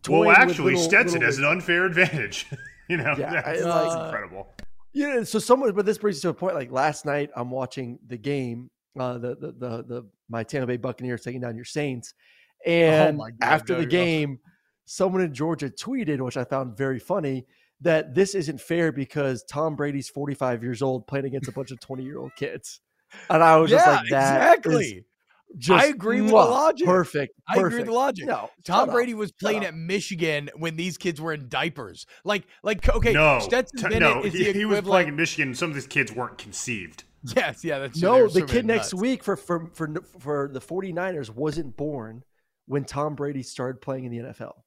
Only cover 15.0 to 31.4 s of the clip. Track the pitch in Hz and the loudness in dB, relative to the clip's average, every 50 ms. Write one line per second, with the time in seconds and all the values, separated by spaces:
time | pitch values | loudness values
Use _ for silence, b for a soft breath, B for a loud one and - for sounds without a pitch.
15 | 185 190 180 185 185 165 139 120 151 165 170 - 147 131 - - - 214 269 262 | 0 0 2 0 -2 -2 -2 -4 -2 -2 -2 -4 -6 -8 -8 -10 -10 -8 -6 -4
16 | 214 151 147 127 131 123 - 139 123 - 139 135 135 127 107 98 139 135 131 117 | -2 -2 -2 -2 -4 -4 -4 -6 -6 -4 -4 -4 -4 -6 -6 -4 -4 -4 -4 -6
17 | - - 180 202 160 139 131 131 120 _ _ _ _ _ _ _ 139 175 160 156 | -4 -4 -4 -2 -2 -4 -4 -6 -8 _ _ _ _ _ _ _ 0 2 2 2
18 | 147 - 123 160 196 196 202 196 156 147 147 127 - - 165 170 165 160 131 139 | 0 0 2 2 2 2 0 -4 -4 -4 -8 -10 -6 -4 -2 0 0 0 0 -4
19 | 135 - - 151 143 135 131 110 - - - 143 160 160 151 135 147 147 139 139 | -8 -6 -4 -2 -2 -2 -2 -4 -8 -8 -4 -4 -2 -2 -2 -4 -4 -4 -4 -6
20 | 127 - _ 139 143 143 143 - 135 127 120 113 117 123 123 107 139 135 131 123 | -8 -8 _ -8 -6 -6 -4 -2 -2 -2 -2 -2 -4 -6 -4 -2 -2 -2 -2 -4
21 | - - 139 139 135 135 123 135 127 127 113 139 135 - 131 117 - - 135 131 | -6 -6 -6 -6 -6 -4 -6 -6 -8 -8 -8 -10 -10 -10 -12 -18 -14 -12 -12 -10
22 | 131 131 147 120 127 131 - - - 143 - - - - - - _ _ _ _ | -10 -10 -12 -12 -14 -14 -10 -8 -8 -8 -8 -12 -14 -16 -20 -20 _ _ _ _
23 | _ B B B B B 180 160 165 165 160 156 160 165 226 294 349 370 - 208 | _ B B B B B 4 6 8 8 10 8 8 8 8 8 8 8 6 4
24 | - - 143 135 135 135 139 131 254 - - - - 165 160 - 170 123 101 90 | 2 2 2 4 4 4 4 6 8 8 6 6 6 0 2 2 0 -2 -6 -12
25 | - _ _ _ _ _ _ _ _ _ - 160 120 151 185 220 262 302 285 226 | -18 _ _ _ _ _ _ _ _ _ -16 -8 2 4 6 6 6 4 4 0
26 | 175 220 233 208 214 214 220 214 175 233 247 262 302 320 302 247 349 175 180 185 | -2 0 0 2 4 6 8 8 8 8 4 4 4 2 2 2 2 4 4 4
27 | 170 - - 147 139 - _ _ _ - - 190 190 170 233 240 214 220 226 240 | 2 0 -4 -6 -6 -6 _ _ _ 0 2 2 2 2 0 -2 -4 -2 0 0
28 | 269 277 254 180 139 - 202 110 104 120 _ _ _ - 180 214 262 254 262 240 | 0 0 -2 -4 -4 -4 -4 -4 -6 -12 _ _ _ 0 2 2 2 4 2 0
29 | 247 247 233 214 214 196 _ _ 185 214 214 214 202 175 156 160 165 165 190 208 | 0 0 -4 -6 -6 -8 _ _ -2 -2 -2 -2 -2 -6 -8 -8 -6 -4 -4 -4
30 | - - 202 160 170 160 151 147 143 143 - 151 160 165 160 160 175 185 165 - | -4 -6 -6 -4 -2 -2 -2 -2 -6 -8 -12 -8 -8 -6 -6 -6 -6 -6 -8 -4
31 | - 180 165 135 156 165 156 147 | -6 -6 -6 -4 -6 -6 -6 -8